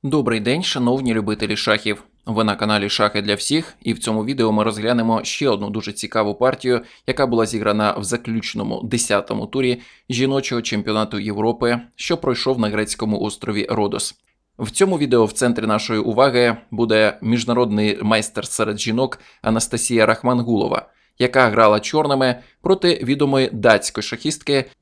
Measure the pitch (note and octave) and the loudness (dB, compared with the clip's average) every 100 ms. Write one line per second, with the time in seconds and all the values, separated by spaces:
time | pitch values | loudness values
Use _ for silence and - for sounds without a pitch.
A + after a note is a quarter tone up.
0 | C#3 D3 A#2 A2+ G#2+ D3 F#3 C#3+ A#2+ B2+ | 0 0 0 0 0 -2 -2 -2 0 0
1 | B2+ A2 G2+ G#2 G#2+ G#2 - G#2+ - G#2 | 0 -2 -2 -4 -2 -2 0 0 0 -6
2 | - _ - A2 A2 G2 G#2+ G#2+ G2+ - | -10 _ -4 0 0 0 0 0 0 0
3 | G#2 G#2 G#2 G#2 - D3+ E3 - - A2+ | 0 0 -2 -2 0 -2 -4 -8 -6 -4
4 | - A2 A2 C#3 A2+ G#2+ A2 G#2+ A2 A#2+ | -2 -4 -2 0 2 2 0 -2 0 0
5 | A2+ A2+ - - C#3 G#2 G#2 G#2+ G#2 - | 2 0 -2 -2 0 0 -2 -6 -8 -10
6 | - A2+ G#2 G2+ B2+ B2+ B2+ B2 A#2+ - | -4 -2 0 2 0 0 -2 -2 -2 -12
7 | - B2 C3 A#2 A2+ A2+ G#2+ G#2+ G#2+ - | -6 -2 0 2 0 0 0 2 0 -2
8 | G#2 A#2+ - A2+ - A2 G#2+ A2+ A2+ A#2+ | -4 -6 -4 -6 -4 -6 -4 -6 -4 -4
9 | - G2+ - A2 G#2+ C3+ B2+ B2 - - | 0 0 0 -6 -4 -2 -2 -2 -8 -20
10 | - A#2+ C3+ C3+ C3+ A#2+ A2+ G#2+ G#2 G#2+ | -6 0 0 0 -2 -4 -2 -4 -2 -2
11 | A2 G#2 G2+ G#2 A2 A#2 A#2+ A#2+ A#2+ - | -2 -4 -6 -2 -2 0 0 -2 -6 -12
12 | - E3 C#3 A#2+ C3 B2+ G#2+ G#2+ G#2+ - | -4 -2 0 -2 -2 0 0 -2 -4 -4
13 | G#2+ G#2 G#2 - - G#2 - A2 G2+ G#2 | -2 -2 -2 -6 -6 -4 -2 0 0 -2
14 | - - _ _ _ - A2 - G3 F3 | -8 -10 _ _ _ -10 -8 0 2 2
15 | C#3+ A#2+ G#2+ - B2 A#2 A2 G#2+ - A2 | 2 4 4 2 0 0 0 -2 0 -2
16 | A#2 A2 C3+ B2 A#2+ A2+ - A2 A#2 A2 | 0 4 4 4 2 0 -8 -2 2 4
17 | G#2+ - A2 A#2 A#2 A#2+ A#2 G#2 G#2+ - | 4 0 0 0 2 2 2 2 0 0
18 | G#2 A2 G#2+ - - - G#2+ G#2 A#2 A2+ | 2 0 0 -8 -8 -2 -2 -2 -2 -2
19 | C3 - - _ A2 A2+ - A#2 - A#2 | -2 -4 -18 _ -2 0 -2 -4 0 4
20 | A2 A2+ B2 B2 A#2 A2 G#2 A2+ - _ | 4 2 0 0 2 0 0 -2 -6 _
21 | _ _ B2 C3 B2 G#2+ A2 G#2 - D#3 | _ _ 2 4 4 6 6 6 2 -2
22 | D3 C3+ C3 A#2+ - _ F3 F#3+ F3 E3 | 0 2 2 0 -10 _ 0 2 2 0
23 | B2 C#3+ C#3+ C3+ B2+ A2+ A2+ G#2 - - | -2 0 2 2 0 0 2 2 2 -6
24 | G#2 A2+ D3+ D3+ - C#3 B2 _ | -8 -6 -6 -6 -2 -2 -2 _